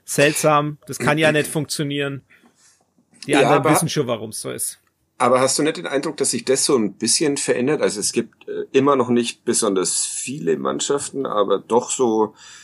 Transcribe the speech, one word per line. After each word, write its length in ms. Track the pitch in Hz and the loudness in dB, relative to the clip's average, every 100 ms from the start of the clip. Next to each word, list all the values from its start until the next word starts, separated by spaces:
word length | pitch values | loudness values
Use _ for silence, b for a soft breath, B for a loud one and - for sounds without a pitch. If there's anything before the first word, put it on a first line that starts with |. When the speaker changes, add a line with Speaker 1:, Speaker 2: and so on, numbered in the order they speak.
| - | -6
Speaker 1:
seltsam. 720 | - 147 151 151 147 147 151 - | 2 4 4 2 4 2 -6 -12
Das 120 | 131 | -4
kann 180 | 127 151 | -2 2
ja 140 | 156 | 2
nicht 160 | 151 139 | 2 0
funktionieren. 760 | 160 139 - 143 143 139 139 - b b b b b _ _ _ _ - | -4 -4 -4 -4 -4 -6 -8 -14 b b b b b _ _ _ _ 0
Die 40 | |
Speaker 2:
Ja, 80 | 139 | 4
Speaker 1:
anderen 180 | 123 147 | 4 4
Speaker 2:
aber 120 | 151 | 4
Speaker 1:
wissen 180 | 156 160 | 2 0
schon, 180 | 156 123 | -2 -2
warum's 340 | 113 110 - | -4 -6 -10
so 100 | 131 | -10
ist. 280 | 123 - - _ _ _ _ | -8 -8 -10 _ _ _ _
Speaker 2:
aber 220 | 123 127 | 2 4
hast 180 | 131 - | 2 2
du 40 | |
nicht 140 | 151 160 | -2 -2
den 100 | 170 | -4
Eindruck, 300 | 139 - - | -2 -4 -4
dass 140 | 139 | -4
sich 140 | 120 - | -2 0
das 200 | 131 - | 0 2
so 120 | 135 | 2
ein 160 | 104 | 2
bisschen 420 | - 113 - 151 143 | -2 -2 0 0 -2
verändert? 440 | - 123 127 147 | -2 0 0 0
Also 180 | 98 101 | 0 -2
es 120 | 95 | -2
gibt, 340 | 120 117 _ - | -4 -4 _ -10
äh, 180 | - - | -8 0
immer 240 | - 139 139 | 2 4 2
noch 140 | 123 | 2
nicht 340 | 120 117 - - | 2 0 -4 -2
besonders 600 | 107 110 92 87 - - | 0 0 0 0 -2 -6
viele 520 | - - 147 82 73 | -8 -10 -6 -2 -2
Mannschaften, 680 | 65 67 - 143 - 139 135 | -2 -4 -2 -4 -4 -6 -4
aber 340 | 104 98 95 | 0 0 0
doch 320 | - 113 117 | 2 0 0
so 420 | - 123 110 107 B B B | 0 2 2 0 B B B